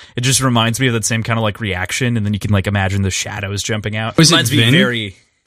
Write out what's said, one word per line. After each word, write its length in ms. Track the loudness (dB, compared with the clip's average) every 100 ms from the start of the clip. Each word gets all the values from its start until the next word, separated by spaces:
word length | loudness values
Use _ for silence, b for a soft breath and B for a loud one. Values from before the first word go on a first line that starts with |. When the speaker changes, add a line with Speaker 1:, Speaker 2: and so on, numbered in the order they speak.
| B -4
Speaker 1:
It 40 |
just 200 | -2 0
reminds 360 | 2 2 2 2
me 80 | 0
of 60 |
that 120 | 0 -2
same 180 | -4
kind 160 | -2 0
of, 40 |
like, 160 | -2 -2
reaction, 560 | -4 -4 -4 -2 -2 0
and 80 | -2
then 80 |
you 60 | -2
can, 120 | 0
like, 160 | 0 2
imagine 340 | 0 0 0
the 100 | -2
shadows 520 | -2 -6 -8 -6 -6
jumping 320 | -4 -4 -4 -4
out. 220 | -2 4
Speaker 2:
Was 120 | 4
it 20 |
Speaker 1:
Reminds 180 | 4 2
me 60 | 2
Speaker 2:
Vin? 140 | 4
Speaker 1:
very 420 | 4 2 0 -6 -10 _ _